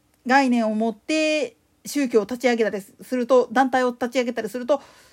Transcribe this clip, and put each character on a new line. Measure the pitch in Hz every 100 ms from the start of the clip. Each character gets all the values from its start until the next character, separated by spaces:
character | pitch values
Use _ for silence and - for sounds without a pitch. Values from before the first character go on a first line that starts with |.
| _ _ 247
概 | 269 262
念 | 240 220
を | 214
持 | 226
っ | 220
て | - 311 311 311 - - _ _ -
宗 | 294 262
教 | 226
を |
立 | 202 247
ち | 254
上 | 233
げ |
た | 208
り | 190
す | - _ 214 254
る | 240
と、 | 254 -
団 | 240 262
体 | 254
を | 254
立 | 240 240
ち | 262
上 | 240
げ |
た | 240
り | 208
す | 247
る | 247
と、 | 277 - - _